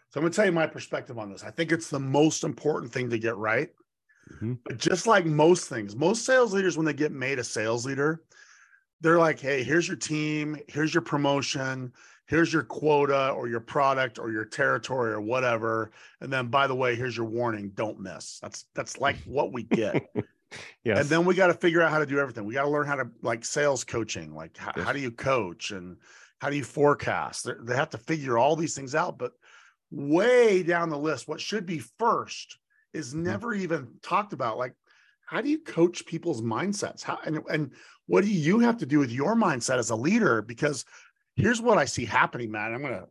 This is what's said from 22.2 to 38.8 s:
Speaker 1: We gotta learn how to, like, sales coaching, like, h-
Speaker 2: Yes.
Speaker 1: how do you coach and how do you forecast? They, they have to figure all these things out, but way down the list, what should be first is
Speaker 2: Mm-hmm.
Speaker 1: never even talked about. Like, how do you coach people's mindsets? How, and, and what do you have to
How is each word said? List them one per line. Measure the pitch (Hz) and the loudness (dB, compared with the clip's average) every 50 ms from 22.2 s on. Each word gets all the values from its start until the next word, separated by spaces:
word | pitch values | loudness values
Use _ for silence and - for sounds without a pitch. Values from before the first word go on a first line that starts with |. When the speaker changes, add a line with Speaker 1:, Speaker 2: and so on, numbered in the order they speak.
| 143 131 117 113 101 | -2 -2 -4 -8 -8
Speaker 1:
We | 104 117 | -6 -2
gotta | 139 143 147 | -2 -2 0
learn | 147 147 147 143 | 0 0 -2 -2
how | 143 135 | -2 -4
to, | 127 117 117 - 120 | -4 -6 -8 -8 -4
like, | 123 117 113 - | -4 -4 -4 -4
sales | - - 147 147 143 135 120 - | -6 -2 0 2 2 2 0 -4
coaching, | - - 120 107 - - 92 80 76 76 | -6 -6 -6 -4 -4 -6 -10 -10 -12 -12
like, | 80 82 80 _ - | -14 -14 -16 _ -14
h- | - - - - | -10 -8 -6 -6
Speaker 2:
Yes. | 85 | -4
Speaker 1:
how | 110 131 | -4 -4
do | 143 | -4
you | 139 123 | -4 -8
coach | 117 - - 135 135 123 104 87 82 - - - | -8 -4 -2 0 0 0 0 -4 -8 -10 -10 -10
and | 104 92 87 90 87 - _ - - - - - _ - | -10 -10 -12 -14 -16 -18 _ -20 -20 -20 -20 -20 _ -10
how | 131 143 | -6 -6
do | 143 | -4
you | 143 123 | -4 -6
forecast? | - - 143 139 147 143 - - 123 101 87 71 - - - - | -6 0 4 4 4 4 4 0 -4 -2 -2 -4 -6 -8 -10 -8
They, | 120 - - | -8 -10 -8
they | 117 113 123 | -6 -4 -2
have | 131 156 - | -2 -2 -2
to | - 110 | -6 -10
figure | - - 160 156 139 131 120 113 | -6 -4 -4 -4 -2 0 2 4
all | 127 147 160 | 4 4 4
these | 151 175 147 - | 2 -2 -4 -6
things | 139 135 127 139 | -8 -8 -4 -2
out, | 156 175 170 139 123 | -2 -2 -2 -4 -8
but | 123 127 - _ _ _ - - - _ _ _ _ - | -8 -10 -10 _ _ _ -20 -20 -20 _ _ _ _ -14
way | - 143 143 143 151 180 208 247 254 247 240 220 196 185 170 | -10 -6 -2 2 2 4 6 6 6 8 8 6 6 4 2
down | 160 175 170 170 165 | 2 0 0 0 0
the | 151 143 | -2 -2
list, | 147 156 147 127 - - | -2 -2 -2 -4 -4 -8
what | 156 156 | -8 -8
should | - - 202 220 180 | -6 -6 -4 -6 -4
be | 175 170 147 - - _ - | -4 -6 -8 -8 -10 _ 0
first | 226 233 190 139 110 - - - - - - _ _ _ _ _ _ _ - | 2 2 2 2 0 -6 -10 -14 -16 -18 -20 _ _ _ _ _ _ _ -10
is | 160 147 123 135 | -10 -8 -6 -6
Speaker 2:
Mm-hmm. | 160 170 | -4 -4
Speaker 1:
never | 175 190 202 214 240 220 | -2 -4 -4 -4 -4 -4
even | 196 185 160 165 147 131 117 - - - | -2 -2 -2 -2 -2 -4 -6 -16 -14 -6
talked | - 175 196 208 202 170 | -2 0 0 0 -2 -4
about. | 131 131 117 110 - | -4 -4 -2 -2 -2
Like, | 127 127 - _ _ _ _ _ _ _ _ _ _ | -4 -6 -8 _ _ _ _ _ _ _ _ _ _
how | - 156 175 | -6 -4 -4
do | 233 285 | -2 -2
you | 302 311 | -2 -4
coach | - - - 165 170 180 - - - | -4 -4 0 2 2 2 2 -2 -10
people's | - 165 160 - 170 147 110 | -8 -8 -6 -4 -4 -4 -2
mindsets? | 113 117 110 120 170 202 202 - - - - - | -2 -2 -2 -2 -2 -2 -2 -4 -4 -6 -8 -8
How, | - - - - - | -8 -8 -8 -6 -6
and, | 175 151 156 - - | -6 -6 -6 -4 -4
and | 165 156 151 - - - - - - _ _ - | -2 -2 -2 -4 -8 -14 -20 -20 -20 _ _ 2
what | 175 185 202 | 2 2 4
do | 208 | 4
you | 208 170 143 156 196 233 | 2 2 2 4 4 6
have | 233 233 233 | 6 4 2
to | 233 | 0